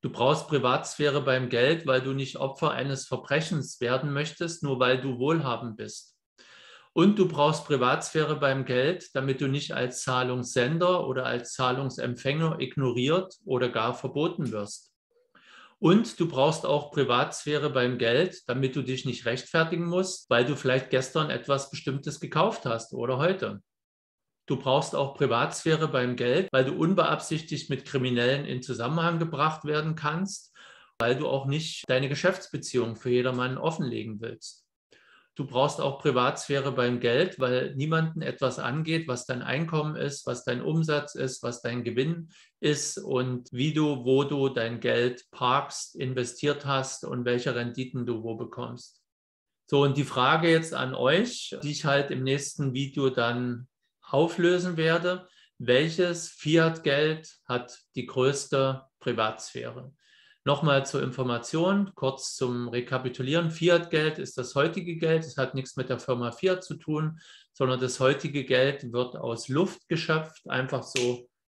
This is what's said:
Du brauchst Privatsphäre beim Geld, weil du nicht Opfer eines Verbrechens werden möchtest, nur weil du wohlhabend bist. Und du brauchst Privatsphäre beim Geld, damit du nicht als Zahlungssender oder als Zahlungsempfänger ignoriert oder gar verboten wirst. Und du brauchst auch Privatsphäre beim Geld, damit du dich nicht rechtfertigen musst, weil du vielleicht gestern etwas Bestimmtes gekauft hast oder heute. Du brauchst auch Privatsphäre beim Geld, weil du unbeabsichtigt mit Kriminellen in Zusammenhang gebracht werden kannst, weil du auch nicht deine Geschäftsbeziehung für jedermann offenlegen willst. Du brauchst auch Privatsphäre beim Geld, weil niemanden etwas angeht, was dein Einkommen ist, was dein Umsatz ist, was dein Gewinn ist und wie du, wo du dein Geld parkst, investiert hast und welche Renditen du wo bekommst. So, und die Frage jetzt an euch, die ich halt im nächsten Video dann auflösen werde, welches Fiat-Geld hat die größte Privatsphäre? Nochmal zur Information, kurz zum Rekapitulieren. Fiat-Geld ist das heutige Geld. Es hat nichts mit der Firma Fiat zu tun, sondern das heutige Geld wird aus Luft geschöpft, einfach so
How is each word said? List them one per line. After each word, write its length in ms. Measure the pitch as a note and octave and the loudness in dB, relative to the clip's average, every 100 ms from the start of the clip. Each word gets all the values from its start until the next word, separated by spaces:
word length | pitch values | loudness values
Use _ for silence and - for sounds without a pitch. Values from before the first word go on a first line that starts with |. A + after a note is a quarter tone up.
Du 100 | C3+ | -8
brauchst 380 | - C#3 D3+ - | 0 2 2 0
Privatsphäre 720 | D3 B2 C3+ - - D3 C#3 | 0 2 0 -2 -2 0 2
beim 280 | C3+ B2+ B2 | 2 0 2
Geld, 380 | A#2+ B2+ D#3+ D#3 | 2 4 4 2
weil 160 | B2+ | 2
du 100 | B2+ | 2
nicht 260 | C3+ C3 - | -4 -4 -4
Opfer 340 | C3+ C3+ D#3 | -6 0 0
eines 340 | D3 C3+ C3+ - | 0 -2 -4 -4
Verbrechens 760 | B2 - C#3+ D#3+ D#3 C3 - | -8 0 0 0 -4 -4 -4
werden 320 | A#2+ C3 D3 | 0 0 0
möchtest, 520 | C#3 D3+ - E3+ E3 | -2 -4 -4 -6 -4
nur 160 | D3 B2+ | -2 2
weil 200 | B2+ B2+ | 4 2
du 200 | C3+ A#2+ | 0 -2
wohlhabend 560 | C3+ E3 C#3 A#2 B2 A2 | 2 2 0 -4 -6 -10
bist. 400 | A2 - - _ _ _ - - - - _ | -12 -12 -18 _ _ _ -20 -20 -20 -20 _
Und 280 | - F#3+ G#3 | 4 6 6
du 80 | F3 | 4
brauchst 380 | C#3+ D3 D#3 - | 6 4 4 0
Privatsphäre 680 | C#3+ B2 C#3+ - D#3+ D3+ | 2 4 2 0 0 0
beim 300 | D3 C#3 C3+ | 2 2 2
Geld, 500 | C3 B2+ C3+ F3+ - | 0 2 2 0 -4
damit 260 | C#3 C3+ C3 | -4 -2 0
du 60 | C#3 | 0
nicht 280 | C#3 D3 | 0 -2
als 280 | - B2 B2 | -2 -4 -2
Zahlungssender 1040 | - B2+ B2+ B2+ A#2+ - A#2+ E3 F3+ F3+ C3+ | -2 0 0 -2 0 2 2 4 4 2 0
oder 180 | B2+ | -2
als 280 | B2+ A#2+ A#2+ | -2 -4 -6
Zahlungsempfänger 1040 | - B2+ B2+ C3+ B2+ B2 A#2+ C3+ D3 E3 D#3 | 0 0 2 -2 -4 -6 -2 -2 0 0 0
ignoriert 760 | C3 - C3 A#2+ B2+ E3+ F#3+ - | -4 0 0 2 2 2 0 -12
oder 240 | - B2 B2 | -2 0 0
gar 260 | A#2 A2+ | 0 -2
verboten 560 | B2 C3 C#3+ D#3+ E3+ C#3 | -2 -4 -2 -2 -2 -4
wirst. 380 | G#2+ G2+ - _ _ _ _ _ _ _ - - _ | -4 -6 -10 _ _ _ _ _ _ _ -20 -20 _
Und 420 | F#3 G3 A3+ - | 6 6 4 -2
du 80 | E3 | -2
brauchst 380 | B2+ C#3+ D#3+ - | 4 2 2 0
auch 240 | D3 C#3+ | 0 0
Privatsphäre 800 | - B2+ A#2+ D3 - - D3 C#3+ | 0 2 4 2 -4 -4 -2 0
beim 260 | C3 B2 B2+ | 2 0 2
Geld, 460 | A#2 A#2+ F#3 - - | 2 4 2 -2 -6
damit 300 | B2+ C3+ C3 | 0 0 -2
du 60 | |
dich 240 | B2 C3 C3+ | -4 -4 -4
nicht 180 | A2 | -4
rechtfertigen 640 | A#2 B2+ - E3 D#3+ E3+ E3+ | -4 -4 -2 0 0 0 -2
musst, 420 | F3+ F#3+ - - | 0 -2 -4 2
weil 160 | A#2+ | 2
du 100 | B2+ | 4
vielleicht 360 | C#3 C3 C3 C3+ | 2 2 0 2
gestern 400 | B2+ C3 D#3+ D3+ | 0 0 -2 -2
etwas 400 | B2+ - C#3 C#3 | -4 0 -2 -2
Bestimmtes 500 | - - C3+ D3+ - | -8 -6 -6 -6 -10
gekauft 460 | - D#3 F#3+ A3 C3 | -4 2 2 2 -4
hast 260 | A2+ - | -4 -4
oder 240 | B2+ A#2+ B2+ | -6 -2 2
heute. 460 | D#3+ F#3+ G#2+ G2+ _ _ _ _ _ _ _ _ | 2 0 -4 -8 _ _ _ _ _ _ _ _
Du 120 | - C3+ | -4 -2
brauchst 380 | C3 C3+ D3+ | 2 2 2
auch 200 | D3 C3+ | -2 -4
Privatsphäre 720 | - C#3 A#2 D3 - - D#3 D#3 | 0 2 2 0 -2 0 2 2
beim 280 | C3 B2 B2 | 0 0 0
Geld, 320 | B2 C#3 F#3+ | 2 2 2
weil 140 | C3 C3 | 2 2
du 80 | |
unbeabsichtigt 960 | - D#3+ F#3+ D#3 D3+ - D#3 - C#3+ - | 2 2 4 4 2 -2 -6 -4 -8 -4
mit 160 | C3+ - | -6 -2
Kriminellen 580 | C#3+ B2+ A#2+ A#2+ C#3 | -2 0 2 2 2
in 160 | C#3+ C3 | -2 -6
Zusammenhang 580 | B2+ A#2+ A#2+ D#3+ E3 E3 | -6 -6 -2 0 0 0
gebracht 460 | D#3+ D3 D3+ D3+ | -2 0 0 0
werden 300 | D3 D3+ D#3 | -2 -2 0
kannst, 600 | D#3 - D#3+ G3 - - _ - - _ _ | -2 -2 -2 -4 -6 -16 _ -20 -20 _ _
weil 180 | A#2 C3 | 0 0
du 100 | C#3+ | 0
auch 200 | C3 C3 | -2 0
nicht 380 | D3 D#3+ - - | -2 -4 -10 0
deine 220 | B2+ C3+ | 0 0
Geschäftsbeziehung 840 | C#3 F3+ F#3 - - - B2+ A2+ A#2 | 0 0 0 -6 -10 -4 -2 -2 -4
für 120 | C3 | 0
jedermann 480 | B2 B2+ B2 B2+ C3 | 2 2 0 -2 -2
offenlegen 640 | D#3+ E3 C3 A2+ A2 G#2+ | -4 -2 -4 -4 -8 -10
willst. 460 | A2+ A2+ - - _ _ _ _ _ - _ - | -10 -12 -16 -20 _ _ _ _ _ -20 _ -10
Du 100 | C3+ | -4
brauchst 340 | B2+ C#3 - | 2 2 2
auch 200 | C#3+ C3+ | -4 0
Privatsphäre 720 | D3+ B2 B2 D3 - C#3 C3+ | 2 4 2 0 -2 -2 0
beim 280 | B2+ B2 B2 | 0 0 2
Geld, 380 | A#2+ A#2+ F#3 - | 2 2 2 0
weil 360 | B2+ B2+ C3+ | 0 0 -2
niemanden 460 | C#3 D3+ D#3+ D#3+ D#3+ | -4 0 2 0 -2
etwas 380 | C#3 B2+ C3 B2 | -6 -2 -2 -2
angeht, 500 | B2+ C#3 D#3 D#3+ D#3+ | -4 -4 -2 -2 -2
was 160 | B2 | -6
dein 160 | - B2 | -4 -8
Einkommen 560 | - C3 E3 D#3+ D3+ D3+ | -4 -2 0 -2 -2 -2
ist, 300 | C#3 C#3 - | -4 -6 -8
was 180 | B2 | -6
dein 160 | - B2 | -4 -4
Umsatz 540 | B2+ D#3+ D#3+ D3 D3 | 0 0 2 0 -2
ist, 280 | - C3+ - | -6 -6 -4
was 200 | B2 A#2+ | -8 -6
dein 200 | A#2+ B2 | -6 -4
Gewinn 480 | A#2 A2+ D3+ E3+ E3 - _ _ | -4 -2 -2 -2 -8 -18 _ _
ist 400 | D3+ D3 - - | 0 0 -2 -8
und 500 | - C3 B2+ B2+ B2 | -4 -2 0 -4 -6
wie 220 | B2 D3 | -4 -2
du, 320 | D3+ D3+ C#3 | 2 0 0
wo 200 | A#2+ C3+ | 4 4
du 260 | C#3 C#3+ C3+ | 4 0 0
dein 300 | C3 A2+ A#2+ | 0 -4 -2
Geld 440 | A#2+ A#2 B2+ B2 - | 0 2 2 -2 -16
parkst, 640 | - B2 C3 C#3+ - - | -2 2 2 0 -8 -12
investiert 720 | - C3 B2+ B2 - C#3+ C#3+ C#3 | -8 -6 -4 -4 -2 -2 -2 0
hast 380 | C3+ C3 - | -2 -2 -8
und 200 | - B2+ | -8 -4
welche 300 | B2 B2 B2 | -2 0 0
Renditen 500 | A#2+ A#2+ A#2+ B2+ B2+ | -4 -4 -6 -8 -6
du 180 | A#2+ A2+ | -4 -4
wo 120 | A2 | -6
bekommst. 680 | A2 - - B2 A#2+ - _ _ _ _ _ _ _ _ | -8 -10 -10 -10 -12 -18 _ _ _ _ _ _ _ _
So, 120 | C#3+ | 4
und 140 | C#3+ C3+ | 4 2
die 80 | |
Frage 460 | C#3+ C3 B2+ D#3+ E3 | 0 2 4 4 6
jetzt 240 | E3 D#3+ | 4 2
an 200 | C3+ B2+ | -6 -6
euch, 640 | C3 B2 E3 A#3+ - - - | 0 4 4 2 -4 -10 -8
die 80 | D3 | -6
ich 160 | D3 D#3 | -2 2
halt 240 | C#3+ C#3+ | 2 2
im 120 | C3 | -2
nächsten 520 | C3 C#3+ C#3 - C#3 | 0 0 -2 -4 -2
Video 340 | B2+ C#3 C#3 C3+ | -2 -4 0 0
dann 600 | B2+ A#2 A#2+ B2 A#2+ B2 _ _ _ | 2 0 0 -2 -4 -10 _ _ _
auflösen 720 | - C#3 E3 E3+ F3 F3+ F3+ E3+ | -2 2 2 4 4 4 0 0
werde, 520 | D#3+ E3+ F3 F#3 - _ _ _ | 2 2 2 -4 -8 _ _ _
welches 720 | A#2+ B2+ D#3+ D#3+ F3 E3+ - | 4 6 6 2 0 0 -8
Fiat-Geld 1120 | - D3+ E3 E3 D#3+ D3+ C#3 D#3 D#3+ - - _ | -8 2 6 4 2 0 2 2 0 -8 -20 _
hat 320 | B2 B2 - _ | -4 -4 -18 _
die 100 | - | -10
größte 800 | B2 C3 B2+ C#3 - C#3+ C3+ C3 - _ | -6 2 2 2 -2 0 2 0 -8 _
Privatsphäre? 960 | - A2+ A2 A2 - - A#2+ A#2+ C3 _ _ _ _ _ | -4 0 0 -2 -12 -10 -10 -12 -16 _ _ _ _ _
Nochmal 440 | - C#3+ D#3 C#3 C3 | 0 2 4 2 2
zur 160 | C#3 | -4
Information, 880 | C#3+ B2+ B2+ A#2+ A#2+ D#3+ F3 G3 G3 | -4 -4 -2 -2 -2 0 2 2 0
kurz 400 | - C3+ C3 - | -2 -4 -2 -8
zum 340 | - B2+ A#2+ A#2+ | -4 -2 -2 -2
Rekapitulieren. 840 | A#2+ A#2+ C3 B2+ B2 C3 D#3+ E3 | -4 -2 -4 -4 -6 0 0 0
Fiat-Geld 680 | D#3+ E3 F3 F3 D#3+ D#3 D#3 | 2 4 4 4 0 0 -2
ist 200 | C3+ - | -8 -8
das 160 | B2 | -4
heutige 420 | - D#3 E3 E3+ D#3+ | 2 2 0 -6 -4
Geld. 300 | D#3+ D#3+ D#3+ | 2 2 0
Es 100 | C#3 | -4
hat 180 | C3 | -4
nichts 220 | C3+ B2+ - | -4 -8 -8
mit 140 | B2+ | -4
der 80 | B2 | -4
Firma 340 | - B2 A#2+ | -2 -2 -2
Fiat 320 | - F#3+ F3+ | -2 0 0
zu 120 | - C#3+ | -4 -12
tun, 440 | - D3+ D#3 D#3+ - - _ | -4 -2 -2 -4 -16 -20 _
sondern 260 | _ C3 B2+ | _ 0 2
das 220 | B2+ - | -2 2
heutige 440 | C3 C#3+ D#3+ C#3 | 2 2 0 -4
Geld 460 | B2+ B2+ C3+ C#3+ B2 | 2 4 4 2 -4
wird 260 | A#2 B2 - | -4 -4 -4
aus 320 | B2 A2+ - | -6 -6 -2
Luft 380 | C3+ G3 - _ | 2 2 -2 _
geschöpft, 600 | D#3+ - D#3+ D#3+ - - | -4 0 0 -2 -14 -6
einfach 340 | B2+ C3 C3+ | -4 -2 -4
so 460 | - - A#2+ B2 - _ _ | -4 -2 -2 -2 -8 _ _